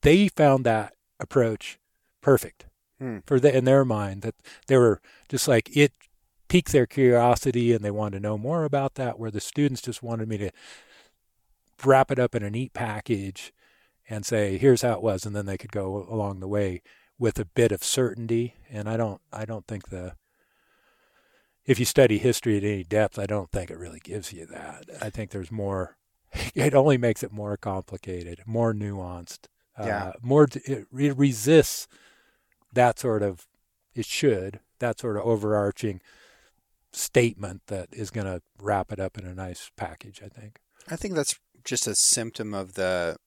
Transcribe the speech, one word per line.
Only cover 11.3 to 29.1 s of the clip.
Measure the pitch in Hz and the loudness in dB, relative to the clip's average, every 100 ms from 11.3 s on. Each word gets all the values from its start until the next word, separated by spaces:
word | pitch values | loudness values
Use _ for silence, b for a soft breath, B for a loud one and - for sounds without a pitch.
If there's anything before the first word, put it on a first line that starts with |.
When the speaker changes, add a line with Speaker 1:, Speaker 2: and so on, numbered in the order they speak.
| _ _ _ _ _ | _ _ _ _ _
Speaker 1:
wrap | 131 135 135 | 4 6 6
it | 131 | 2
up | 123 117 | 0 -2
in | |
a | 104 | -6
neat | 107 131 | -6 -8
package | - 117 107 - 107 98 95 - _ _ _ _ _ _ | -8 -8 -8 -4 -4 -4 -12 -18 _ _ _ _ _ _
and | 107 | -10
say, | 104 113 104 95 | -4 -2 0 2
"Here's | 135 123 | 4 4
how | 123 | 2
it | 107 | 0
was," | 110 95 107 | -2 -4 -6
and | 104 | -8
then | 98 | -8
they | 98 | -10
could | 110 | -8
go | 104 95 98 92 | -8 -6 -8 -6
along | 113 101 95 | -6 -6 -6
the | 95 | -6
way | 104 98 90 b b b b | -2 -2 -4 b b b b
with | 120 - | -2 -2
a | 110 | -6
bit | - 117 | 2 2
of | 101 | 2
certainty. | - - 127 101 113 117 120 _ _ | -4 -2 -2 -4 -4 -2 -4 _ _
And | 110 104 | -10 -6
I | 113 | -2
don't, | 113 98 _ | -4 -6 _
I | 104 107 | -14 -10
don't | 110 - | -12 -10
think | 107 - | -14 -12
the, | 92 90 - _ _ _ _ _ _ _ _ _ _ _ _ _ _ - | -12 -12 -16 _ _ _ _ _ _ _ _ _ _ _ _ _ _ 0
if | 127 | 0
you | 120 | 2
study | - 127 107 | 4 4 4
history | 127 117 - 104 | 2 0 0 0
at | |
any | 104 101 | 0 -4
depth, | 85 104 107 - | -2 0 0 -2
I | 98 | -4
don't | 104 92 | -4 -4
think | 104 87 | -8 -8
it | - | -12
really | 85 80 | -16 -18
gives | - 101 92 | -12 -12 -10
you | 85 82 | -16 -16
that. | - - - - - | -16 -16 -18 -20 -12
I | 107 | -10
think | - 90 | -8 -10
there's | 101 90 | -10 -10
more, | 110 98 98 90 _ _ _ _ | -8 -6 -4 -6 _ _ _ _
<laughs> | - - | -10 -8
it | - 139 139 | -2 2 4
only | 143 131 | 4 4
makes | 120 107 | 2 -2
it | 120 | -6
more | 104 104 104 | -8 -8 -6
complicated, | - 95 92 95 - 90 85 85 110 | -6 -8 -8 -14 -10 -10 -10 -14 -6
more | 113 117 | 0 0
nuanced, | 107 104 101 90 | 0 -6 -8 -10